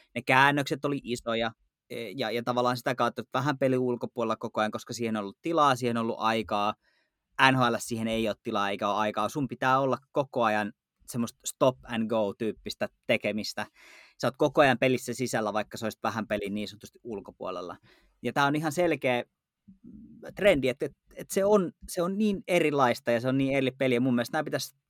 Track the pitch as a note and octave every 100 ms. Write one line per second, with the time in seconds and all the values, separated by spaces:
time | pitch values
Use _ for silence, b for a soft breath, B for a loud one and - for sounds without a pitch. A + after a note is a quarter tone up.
0 | b A#2+ - C3 C#3 C#3+ C3+ C#3 C#3+ C#3+
1 | - A#2+ A#2 A2+ A#2 - _ _ - A#2+
2 | A2+ C3+ A2 A#2+ A#2+ B2 B2 B2 C#3+ B2+
3 | A#2+ - G#2+ C3 C#3+ C3+ C3+ B2+ B2+ A#2+
4 | A2 - A2+ A2 A2+ A2+ G#2+ A2 - A#2
5 | A2+ A2 G2+ - E3 E3 C#3+ B2+ B2 A#2
6 | A2+ - A2 A2+ G#2 G#2 G#2 - _ _
7 | _ _ _ - C3+ C3 A#2+ A2+ - A2+
8 | A2+ A2+ A2 G2+ A2+ G#2 G2+ G2+ G#2 G2+
9 | G#2+ G#2+ G#2 D3+ C3 B2 C3 C3 C3+ A#2+
10 | - D3 C#3 B2+ A2+ G#2+ G#2 - _ _
11 | - A#2+ A#2 - - - C3+ B2+ - A#2
12 | A2 A2+ G2+ - A2 - G#2 - G#2+ _
13 | - A2+ G#2 G#2+ G#2 - G#2 b b b
14 | b - B2 - D3 D#3 C#3 B2 C3 B2
15 | - A#2+ B2 A#2+ G#2 G#2+ G#2 G2 G#2+ -
16 | A2 A2 G#2+ G#2 G2+ G#2 G#2 G#2+ - -
17 | A#2+ G2+ F2+ - F#2 F2+ F2+ F2+ b b
18 | b _ A#2+ D3 C#3+ D3+ D#3+ D#3 F3 C#3+
19 | C3 A#2+ - _ _ _ - - - -
20 | - - - - G3 D3 B2+ A#2+ D3+ -
21 | _ - - G3+ G3 G#3 E3+ - - -
22 | E3+ G3 G#3+ G3 - F3 D3+ C#3+ B2 A#2
23 | - A#2 B2+ C3+ C3+ C#3 C3 B2+ C3 A#2+
24 | C3 A#2+ A#2+ D#3 D3+ C#3+ - -